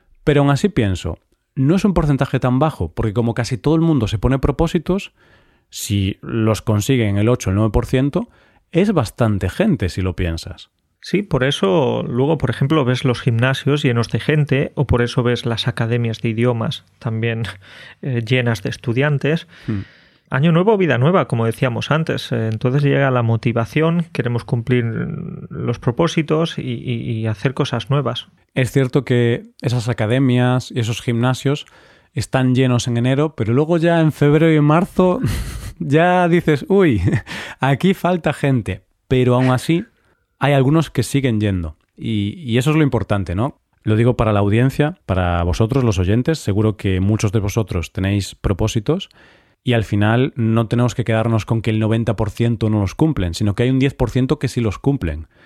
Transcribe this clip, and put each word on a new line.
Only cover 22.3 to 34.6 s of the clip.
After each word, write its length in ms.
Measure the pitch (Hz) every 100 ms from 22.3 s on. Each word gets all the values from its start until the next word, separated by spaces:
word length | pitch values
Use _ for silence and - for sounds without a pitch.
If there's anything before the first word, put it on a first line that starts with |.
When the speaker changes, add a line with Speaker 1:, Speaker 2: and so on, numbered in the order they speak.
Speaker 2:
Eh, 180 | 120 113
entonces 300 | 110 127 135
llega 300 | 143 139 139
la 100 | 127
motivación, 880 | 117 113 117 113 113 151 160 170 165
queremos 320 | - 120 120 -
cumplir 380 | 120 113 123 117 113 117 - - - -
los 260 | - 120 117
propósitos 800 | - 117 165 165 151 156 165 -
y, 60 |
y, 480 | 127 117 - 117 -
y 160 | 113 110
hacer 260 | 107 143
cosas 380 | - 143 120 -
nuevas. 380 | 139 127 117 - _ _ -
Speaker 1:
Es 160 | 127
cierto 340 | 139 131 147 120
que 380 | 123 117 120 - -
esas 260 | - 123 113
academias 800 | 117 110 123 135 123 123 127 -
y 80 | -
esos 240 | 110 117
gimnasios 640 | - 117 123 127 135 131 - - - _ _
están 420 | - - 131 127 127
llenos 320 | 131 123 127
en 100 | 117
enero, 380 | 123 135 156 -
pero 180 | 107
luego 240 | 120 151 175
ya 240 | 165 170
en 100 | 156
febrero 400 | - 147 151 165
y 80 |
marzo 600 | 156